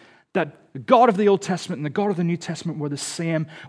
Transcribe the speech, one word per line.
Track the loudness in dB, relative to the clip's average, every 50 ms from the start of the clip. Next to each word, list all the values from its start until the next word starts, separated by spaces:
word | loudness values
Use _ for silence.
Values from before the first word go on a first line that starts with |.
| -20 _ _ _ _ _ -2
that | -2 -2 -2 -6 -20 _ _ -16
the | -8
God | 0 4 6 6 8 6
of | 6 4
the | 4 4
Old | 4 2
Testament | 0 -4 -6 -6 -6 -8 -8 -6
and | -6
the | -6
God | -4 -2 -2 -2
of | 0 0
the | 0
New | -2 -2 -2
Testament | -4 -8 -10 -6 -6 -8 -6 -4
were | -6 -6
the | -6 -6
same | -8 -10 -8 -6 -4 -2 -2 -2 -2 -4 -10 -18 -16